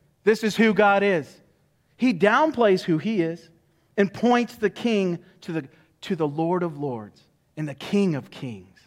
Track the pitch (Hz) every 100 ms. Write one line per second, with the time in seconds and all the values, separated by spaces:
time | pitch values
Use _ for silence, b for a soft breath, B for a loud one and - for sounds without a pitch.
0 | _ _ 196 214 220 - 220 202 208 202
1 | 202 180 131 - _ _ _ _ _ -
2 | 254 180 196 240 320 247 220 185 - 156
3 | 202 220 165 170 - _ _ _ _ -
4 | 202 - 233 240 233 - 208 - 240 214
5 | 185 170 b b - 160 131 b b _
6 | - 180 156 147 165 185 175 147 143 120
7 | 104 _ _ _ _ - 156 139 - 202
8 | 196 147 - - 131 104 90 _